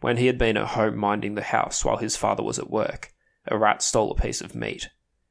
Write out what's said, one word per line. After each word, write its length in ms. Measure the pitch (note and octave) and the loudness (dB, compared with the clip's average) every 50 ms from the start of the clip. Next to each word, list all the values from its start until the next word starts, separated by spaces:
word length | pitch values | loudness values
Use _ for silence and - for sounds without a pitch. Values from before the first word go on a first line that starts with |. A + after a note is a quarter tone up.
when 160 | - A#2+ A#2+ | -2 0 2
he 100 | A#2 B2+ | 4 4
had 120 | B2+ B2 B2 | 4 4 4
been 180 | A#2+ A2+ G#2 | 2 2 2
at 120 | G#2+ G#2+ - | 2 0 0
home 280 | - A#2+ A2 G#2+ - | 0 2 2 2 0
minding 380 | - G#2 G2+ G#2 G#2 - G#2 G#2 | 0 0 0 0 0 -2 -4 -4
the 80 | G#2 | -4
house 420 | - - - A2+ - - - - - | -2 0 0 0 0 0 -2 -2 0
while 140 | A#2+ A2+ - | 0 0 0
his 180 | A#2+ G#2+ - | -2 -4 -2
father 260 | - - G#2 G#2 G2+ | 0 0 0 0 0
was 160 | - - - - | -2 -2 -4 -4
at 120 | - - | -4 -2
work, 420 | - A2 - - - - - - _ _ _ _ _ _ _ | -2 -2 0 -2 -4 -8 -14 -18 _ _ _ _ _ _ _
a 100 | - - | -4 0
rat 260 | G#2 A2 G#2 G#2 - | 2 4 2 2 2
stole 280 | - - - A2+ G#2+ - | 0 2 2 2 2 2
a 40 | - | 2
piece 260 | - - - - - | 0 0 0 -4 -6
of 140 | - - - | -8 -8 -8
meat. 340 | A#1 A1 G#1+ - - - - - _ _ _ _ _ _ _ | -6 -6 -6 -6 -8 -10 -14 -16 _ _ _ _ _ _ _